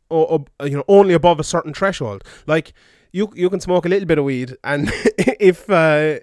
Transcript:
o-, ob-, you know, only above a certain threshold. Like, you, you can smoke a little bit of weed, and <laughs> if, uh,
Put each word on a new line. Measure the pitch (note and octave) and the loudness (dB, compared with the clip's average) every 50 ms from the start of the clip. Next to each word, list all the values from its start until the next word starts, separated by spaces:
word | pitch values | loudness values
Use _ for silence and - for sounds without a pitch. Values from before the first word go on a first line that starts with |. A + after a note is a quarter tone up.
| _ - | _ -4
o-, | E3 D#3+ D#3+ D3 D#3+ | 0 0 0 0 0
ob-, | D#3 C3+ - _ - C#3 | -2 -4 -8 _ -10 -8
you | D3 C#3 | -6 -6
know, | C#3+ - | -4 0
only | - G3+ G3+ G3+ F#3+ F3 | 4 6 6 6 6 4
above | D#3+ C#3+ F3 E3+ D3 | 4 4 2 2 2
a | D3+ | -2
certain | - - E3+ - D#3 D3 | -4 -4 -6 -6 -6 -6
threshold. | - G3 G3 F#3 - C3+ G#2+ G2+ G2 - - - - _ | -4 -4 -4 -4 -4 -8 -8 -8 -10 -14 -20 -20 -12 _
Like, | D3+ D#3 E3 - - - _ _ _ _ _ _ _ - | -2 -2 -2 -2 -6 -12 _ _ _ _ _ _ _ -6
you, | F#3 G#3+ G#3 - | -6 -6 -6 -4
you | - F3 F3+ | -2 -2 -2
can | G3 F#3 | -2 -4
smoke | - F3+ F3+ F3 E3+ | -2 0 0 0 0
a | F3 | 0
little | F#3 G3+ G3 | 0 -2 0
bit | D#3+ D#3+ | 0 0
of | D3 C#3 | 0 0
weed, | C#3 C3+ B2 B2+ B2 B2+ - - | -2 -4 -6 -6 -10 -12 -10 -6
and | C3 C#3+ C#3+ D#3 G#3 | -6 -4 -2 -4 -4
<laughs> | - - - A#3 - | -4 -2 -2 -2 0
if, | - F#3 - - - G#3 F#3 F3 - - - | 0 0 -2 0 4 4 4 4 2 0 0
uh, | G3 E3 D#3+ D#3+ D3+ D3+ D3+ D#3 D3+ B2 | 2 2 4 2 2 2 0 -2 -2 -6